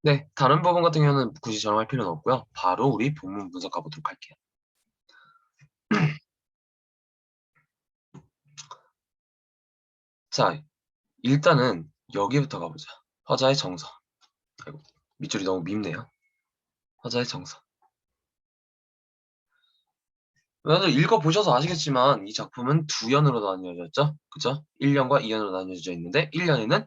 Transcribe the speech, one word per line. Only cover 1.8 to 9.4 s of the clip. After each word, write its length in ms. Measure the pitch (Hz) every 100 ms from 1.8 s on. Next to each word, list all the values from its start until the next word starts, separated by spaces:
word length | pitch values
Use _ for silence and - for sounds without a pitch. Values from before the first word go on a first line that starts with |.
| 110
필요는 220 | 131 98
없고요. 340 | 80 110 127 -
바로 340 | - 92 92 135
우리 260 | 107 131
본문 380 | 151 92 101 95
분석 200 | 90 92
가보도록 360 | 87 76 156 -
할게요. 280 | - - _ _ _ _ _ _ _ _ _ _ _ _ _ _ _ _
<clears throat> 320 | 208 156 151 _ _ _ _ _ _ _ _ _ _ _ _ _ _ _ _ _ _ _ - _ _ _ 147 - - _ _ _ _ _ _